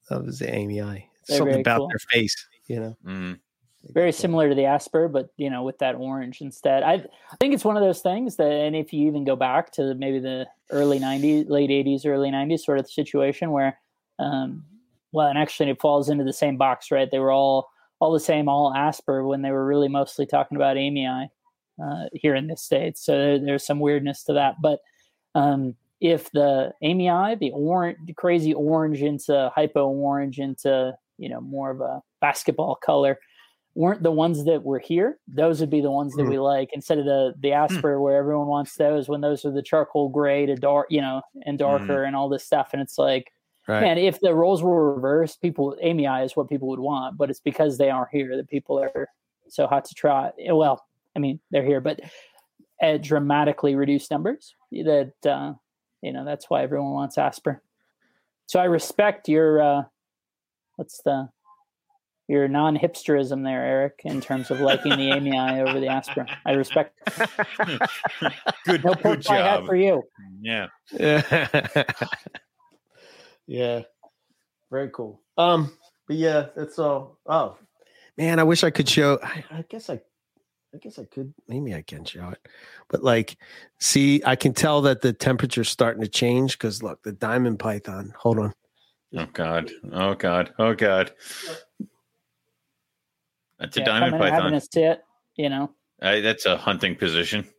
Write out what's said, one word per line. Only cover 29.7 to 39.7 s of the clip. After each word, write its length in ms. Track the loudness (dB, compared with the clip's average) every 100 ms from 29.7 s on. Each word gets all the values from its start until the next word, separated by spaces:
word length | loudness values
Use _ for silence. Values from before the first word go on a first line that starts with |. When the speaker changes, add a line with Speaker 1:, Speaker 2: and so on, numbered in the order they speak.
| 2 0
Speaker 2:
orange 500 | 0 0 0 -4 -6
into, 580 | -8 -4 0 2 0 -6 _ _
you 100 | -12
know, 120 | -10
more 300 | -10 -8 -8
of 100 | -6
a 220 | -6 -8 _ _
basketball 560 | -2 0 -2 0 -2 -2
color, 420 | 2 4 4 2 _ _ _ _ _ 0
weren't 260 | 2 4
the 80 | 2
ones 320 | 2 2 2
that 180 | 2 0
were 160 | 0 -4
here, 400 | 0 0 2 -2 -8
those 320 | 2 2 2
would 100 | 0
be 100 | 2
the 100 | 2
ones 240 | 0 -2
that 100 | -2
Speaker 1:
Hmm. 60 | 0
Speaker 2:
we 80 | 2
like 320 | 2 0 -2
instead 240 | -8 -2 0
of 80 | 2
the, 280 | 2 2 0
the 80 | 0
Speaker 3:
Hmm. 40 |
Speaker 2:
Asper 460 | 2 2 0 0 2
where 160 | 4 2
everyone 300 | 2 0 0
wants 280 | -2 -2 0
those 320 | 2 2 -2
when 120 | -2
those 240 | -2 -2
are 60 | -2
the 120 | -6
charcoal 460 | 0